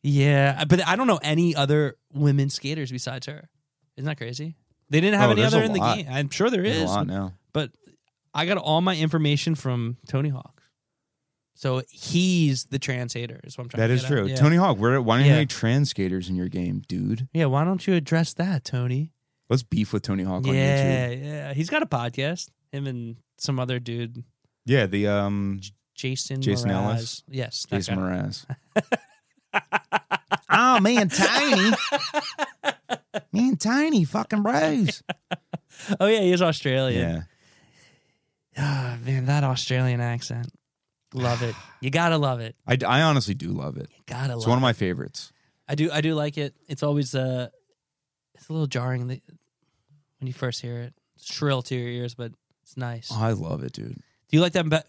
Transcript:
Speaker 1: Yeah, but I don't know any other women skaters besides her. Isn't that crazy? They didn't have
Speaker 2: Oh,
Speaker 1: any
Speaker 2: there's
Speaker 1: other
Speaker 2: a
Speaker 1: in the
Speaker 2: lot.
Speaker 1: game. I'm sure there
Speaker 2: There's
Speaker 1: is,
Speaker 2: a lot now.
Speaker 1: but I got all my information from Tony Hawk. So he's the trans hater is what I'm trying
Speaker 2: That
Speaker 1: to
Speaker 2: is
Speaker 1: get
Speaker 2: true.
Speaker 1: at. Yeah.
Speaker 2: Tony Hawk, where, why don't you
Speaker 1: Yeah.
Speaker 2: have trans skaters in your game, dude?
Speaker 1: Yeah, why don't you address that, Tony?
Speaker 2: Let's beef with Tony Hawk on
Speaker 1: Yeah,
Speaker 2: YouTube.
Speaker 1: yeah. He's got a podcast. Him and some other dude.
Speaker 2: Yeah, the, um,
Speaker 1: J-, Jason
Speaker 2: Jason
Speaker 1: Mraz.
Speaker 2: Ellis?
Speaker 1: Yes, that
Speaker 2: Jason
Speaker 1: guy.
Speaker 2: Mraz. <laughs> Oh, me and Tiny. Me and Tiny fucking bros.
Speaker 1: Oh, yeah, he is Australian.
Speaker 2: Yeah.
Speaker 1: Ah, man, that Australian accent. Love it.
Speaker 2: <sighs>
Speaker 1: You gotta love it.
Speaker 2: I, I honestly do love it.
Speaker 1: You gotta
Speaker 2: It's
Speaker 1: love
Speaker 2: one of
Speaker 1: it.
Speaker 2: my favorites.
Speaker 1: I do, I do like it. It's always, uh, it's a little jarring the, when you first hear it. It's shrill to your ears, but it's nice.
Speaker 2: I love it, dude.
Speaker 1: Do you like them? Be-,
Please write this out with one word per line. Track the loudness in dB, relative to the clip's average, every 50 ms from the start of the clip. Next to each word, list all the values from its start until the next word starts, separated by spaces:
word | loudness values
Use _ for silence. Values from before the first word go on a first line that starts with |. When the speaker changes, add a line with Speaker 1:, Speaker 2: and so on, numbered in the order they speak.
| -2
Speaker 1:
Yeah, | 0 2 4 4 4 4 4 4 2 2 0 0
but | 2 2 4 4 2
I | 0
don't | 2 2 2
know | 2 2 0
any | 0 2 2 2 2 2
other | 2 2 2 2 2 2 0 -4 -8 _ _ -4
women | 0 2 4 4 4 2 0
skaters | -2 -4 -6 -6 -6 -6 -6 -8
besides | -8 -8 -8 -8 -10 -10 -10
her. | -14 -14 -16 -18 -20 _ _ _ _ _ _ _ _ _ -8
Isn't | -6 -6
that | -6 -6
crazy? | -8 -10 -10 -10 -10 -12 -12 _ _ _ _ _ _ 0
They | 2 4
didn't | 4 4 6 6
have | 6 6
Speaker 2:
Oh, |
Speaker 1:
any | 6 6
Speaker 2:
there's | 4 4 4
Speaker 1:
other | 4 4
Speaker 2:
a |
Speaker 1:
in | 2 2
the | 2
Speaker 2:
lot. | 2 2 2 0
Speaker 1:
game. | -2 -4
I'm | -4 -2 -2 -2
sure | 0 0 0 2
there | 2 2
Speaker 2:
There's | 0 0 0
Speaker 1:
is, | 0 0
Speaker 2:
a | 0 0
lot | 0 -2 -2
now. | -4 -4 -6 -6 -8 -14 _ _ -6
Speaker 1:
but | -4 -4 -6 -8 _ _ _ -20 _ _ _ _ _ _ _ -4
I | -2 0
got | 0 0 0
all | 2 2 2 4
my | 4 2 2
information | 2 0 0 2 2 2 2 2 0 0 -2 -2
from | -2 -2 -2 -2 -2 -2 -4 -6 -10 _ -6
Tony | -4 -2 -2 -2
Hawk. | -4 -6 -10 -14 _ _ _ _ _ _ _ _ _ _ _ _ _ _ _ _ _ _ _ _ _
So | -6 -4 -2 -2 -2 -4 -8
he's | -12 -14 -6 -2 0 2 2 4 4 4 4 4 2 0 -2
the | -4 -6 -6
trans | -4 -4 -4 -4 -4 -6 -6
hater | -8 -8 -10 -12 -14 -18
is | -16 -14 -14
what | -14
I'm | -6
trying | -2 0
Speaker 2:
That | 2 4
Speaker 1:
to | 4
Speaker 2:
is | 2
Speaker 1:
get | 2 2
Speaker 2:
true. | 2 2 2
Speaker 1:
at. | 0
Yeah. | 2
Speaker 2:
Tony | 4 6 6 6 6
Hawk, | 4 4 2 2
where, | 2 2 2 2
why | 2 2 4 6
don't | 6
you | 6
Speaker 1:
Yeah. | 6 6
Speaker 2:
have | 4 0
trans | -2 -2 0 2 2 2 2 0
skaters | 0 -2 -2 -2 -2 -4 -4 -4
in | -4
your | -2 -2 -4
game, | -4 -4 -4 -4 -4 -6 -6 -6
dude? | -6 -4 -2 -2 -2 -4 -4 -4 -2
Speaker 1:
Yeah, | 0 0
why | 2 2 2 2
don't | 0 0 -2 0 0
you | 0
address | 0 0 0 0 0 0 0 -2
that, | -4 -4 -2 -2 -4 -4
Tony? | -4 -4 -4 -2 -2 -2 -2 -4 -6 _ _ _ _ _ _ _ -2
Speaker 2:
Let's | 0 0 0
beef | 0 -2 -2 0 0 -2
with | -4 -2
Tony | -2 -2 -2 -2
Hawk | -2 -2 -2 0
on | 0 2
Speaker 1:
Yeah, | 2 4 4 4 4 2 2 2 0 0 -2
Speaker 2:
YouTube. | -6 -8 -8
Speaker 1:
yeah. | -10 -10 -10 -10 -6 -4
He's | -4 -4 -2
got | 0 -2
a | 0 0
podcast. | -2 -2 -4 -4 -4 -4 -4 -4 -4 -6 -10 -14 _ _ _ _
Him | -10 -8 -6
and | -6 -6 -8 -10 -10 -12 -16 _ _ _ -8
some | -6 -4 -2 -2
other | -2 -2 -4 -6
dude. | -6 -6 -6 -6 -6 -8 -10 -14 -16 -18 _ _ _ _ _ _ _
Speaker 2:
Yeah, | 2 4 4 4
the, | 4 2 2 2 2
um, | 2 2 0 0 0 -2 -2 -2 -4 -6
Speaker 1:
J-, | -8 -12 -18 _ _ _ _
Jason | -8 -8 -6 -6 -6 -6 -6 -6 -2
Speaker 2:
Jason | 0 0 0 0 0 0
Speaker 1:
Mraz. | 0
Speaker 2:
Ellis? | 0 0 0 -2 -2 -4 -6 -10 -14 -14 -12
Speaker 1:
Yes, | -10 -8 -8 -8 -8 -10 -8 -4
that | -4 -4
Speaker 2:
Jason | -4 -2 -2
Speaker 1:
guy. | -2
Speaker 2:
Mraz. | -2 -2 -2 -4 -4 -6 -8 -10 -12 -14 -14 -14 _ _ -2
<laughs> | -2 -2 -2 -2 -6 -6 _ _ _ _ _ _ _ _ _ -6 -6 -4 _ -4 -4 -2 _ -4 -4 -2 -4 -6 -6 -4 -4 -4 -4 0 2 4 4
Oh, | 6 6 6 6
me | 4 4 4 4
and | 2 2
Tiny. | 2 2 2 2 2 2 2 4 4 4 4 4 2 2 0 -2 -2 -2 -2 -4 -4 -6 -6 -6 -6 -6 -8 -8 -8 _ -6 -6 -6 -6 _ -10 -10 -10 -8 _ -10 -10 -8 _ 0
Me | 2 2 2
and | 2 0
Tiny | 0 0 0 2 2 2 4 2 2
fucking | 2 0 -4 -4 -2 -2 0
bros. | 0 0 2 2 2 2 2 2 2 0 0 -4 -8 -12 -12 -12 _ -10 -10 -10 _ _ -14 -14 _ _ -20 -12 -6 -4 -2 2
Speaker 1:
Oh, | 2 4
yeah, | 4 4
he | 4 4
is | 4 4
Australian. | 4 2 0 0 -2 0 0 0 2 0 0 0 0 0
Speaker 2:
Yeah. | -2 -4 -6 -10 _ _ _ _ _ _ _ _ _ _ _ _ _ _ _ _ _ _ _ _ _ _ _ _ _ -4
Speaker 1:
Ah, | -2 -2 -2 -2 -4 -4 -6 -6 -4
man, | -2 -2 0 0
that | 2 2 2 2
Australian | 2 0 -2 -2 -2 0 0 2 2 0 0
accent. | 0 -2 -2 -4 -6 -8 -8 -8 -8 -10 -12 _ _ _ _ _ _ _ _ _ _ _ -6
Love | -2 0 0 0 0 -2
it. | -4 -6 -8
Speaker 2:
<sighs> | -14 -20 -14 _
Speaker 1:
You | -6 -2
gotta | 0 2 2 2 2 2
love | 2 0 0 -2
it. | -6 -10 -12 _ _ 0
Speaker 2:
I, | 0 2 4
I | 4 4 6 6
honestly | 6 4 4 2 0 -2
do | -4 -4 -6
love | -6 -4 -6 -6 -8 -10
it. | -12 -14 _
Speaker 1:
You | _ _ -14
gotta | -10 -6 -6 -6 -6
Speaker 2:
It's | -2
Speaker 1:
love | 2 2
Speaker 2:
one | 4 4
of | 4
Speaker 1:
it. | 2
Speaker 2:
my | 2
favorites. | 2 0 -2 -2 -4 -6 -10 -12 -14 -16 -16 _ _ _ _ _ _ _ -6
Speaker 1:
I | -4
do, | -2 -2 -2
I | 0 0
do | 0 0 0
like | -2 -2 -4 -4 -6
it. | -8 -8 -10 _ _ -12
It's | -8 -4 -2
always, | 0 0 0 0 -2 -2
uh, | -2 -2 -2 -4 -4 -6 -8 -12 _ _ _ _ _ _ _ _ _ _ _ _ _ _ _ _
it's | _ -14 -8
a | -4
little | -4 -2 -2
jarring | -2 -4 -4 -2 -4 -4 -4 -6
the, | -8 -10 -12 _ -20 -20 _ _ _ _ _ _ _ _ _ _ _ _ _ _ _ _
when | -10 -10
you | -8
first | -6 -6 -6 -6 -6
hear | -8 -10 -10 -10
it. | -12 -14 -16 _ _ _ _
It's | _ -16 -14
shrill | -8 -4 0 0 0 0 -2
to | -4 -6
your | -6 -4 -4
ears, | -6 -6 -6 -8 -8
but | -10 -12 -12 -14 _ _ _ _ _ _
it's | -18 -12
nice. | -10 -8 -8 -8 -10 -12 -10 -4
Speaker 2:
I | -2 0 0 0
love | -2 -2 -6 -6 -6 -8
it, | -10 -10
dude. | -12 -12 -12 -14
Speaker 1:
Do | -16 -18 _ _ _ _ _
you | 4 4
like | 4 4 2
them? | 0 0 2
Be-, | 0 0 0